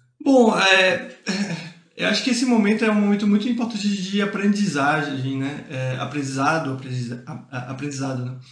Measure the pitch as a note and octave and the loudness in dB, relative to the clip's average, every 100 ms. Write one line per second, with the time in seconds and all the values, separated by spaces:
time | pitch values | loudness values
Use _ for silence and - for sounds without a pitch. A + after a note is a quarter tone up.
0 | _ - C#4+ C4 A3+ F#3 F#3+ F#3+ F#3 - | _ -4 4 6 6 4 4 6 4 2
1 | - - - G3 G3+ E3+ - - _ - | -4 -12 -6 -4 -4 -6 -10 -16 _ -6
2 | F3+ G3+ C4 A#3 C4 A#3 G3+ A3 A3 G#3 | -2 0 0 0 2 4 4 4 2 2
3 | G3+ G3+ G#3 G3+ B3 A#3 A#3 G3+ G3+ G3 | 2 2 4 2 2 -2 -2 -2 -2 -2
4 | F#3 G3+ G3+ G3+ G3+ G#3 F#3+ C#3+ C#3 D3+ | -2 -2 -2 0 0 2 0 0 2 0
5 | C#3+ C3+ C3 C3+ C3+ D3 - C3+ C3 B2+ | 0 -4 -4 -2 -4 -6 -10 -6 -4 -4
6 | C3+ D3 C3+ C3+ C#3 D#3+ C3+ B2+ B2+ B2 | -6 -6 -6 -2 0 0 -2 -6 -6 -6
7 | A#2 A#2+ - - - C3 B2+ C3 D3 C3+ | -6 -8 -12 -14 -12 -12 -10 -8 -8 -6
8 | C3 B2+ B2 C3 - | -6 -6 -8 -10 -16